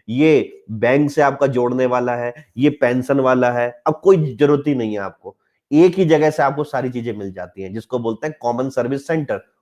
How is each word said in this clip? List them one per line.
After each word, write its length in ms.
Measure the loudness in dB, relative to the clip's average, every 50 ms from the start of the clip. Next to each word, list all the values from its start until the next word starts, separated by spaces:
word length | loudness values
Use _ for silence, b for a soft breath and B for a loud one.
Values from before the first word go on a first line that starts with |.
| _ -6
ये 560 | 0 2 4 4 4 4 2 0 -8 -18 _ -12
बैंक 400 | -6 -2 2 2 4 4 2 2
से 120 | 2 2
आपका 240 | 2 2 2 2 0
जोड़ने 400 | 0 2 0 0 0 0 0 0
वाला 280 | 0 0 0 -2 -2 -4
है, 200 | -4 -4 -6 -8 -10 B B B
ये 140 | 0 0 0
पेंशन 500 | 2 2 0 0 0 0 0 0 0 2
वाला 300 | 2 2 4 4 2 2
है। 320 | 2 0 -2 -4 -4 -6 -4
अब 140 | -4 -2 0 4
कोई 320 | 4 4 4 2 -2 -2
जरूरत 280 | 0 2 2 2 2 0
ही 80 | 0 -2
नहीं 180 | -2 -2 -4
है 60 | -4 -6
आपको, 380 | -8 -8 -12 _ -18 -20 -20 _ _ _ _ _ _ 0
एक 220 | 4 4 4 4 4
ही 100 | 2 2
जगह 260 | 2 4 4 2 2
से 120 | 2 2
आपको 220 | 0 0 0 -4 -6
सारी 260 | -4 -4 -6 -4 -4
चीजें 260 | -6 -8 -8 -8 -8
मिल 160 | -8 -10 -12
जाती 300 | -12 -12 -14 -14 _ -14
हैं, 100 | -14 -12
जिसको 260 | -10 -12 -10 -6 -6 -4
बोलते 280 | -4 -4 -6 -4 -6
हैं 100 | -10 -8 -6
कॉमन 260 | -6 -4 -4 -4 -4 -4
सर्विस 380 | -4 -4 -4 -2 -4 -6 -4
सेंटर। 340 | -4 -4 -4 -4 -4 -6 -8 -10 _ _ _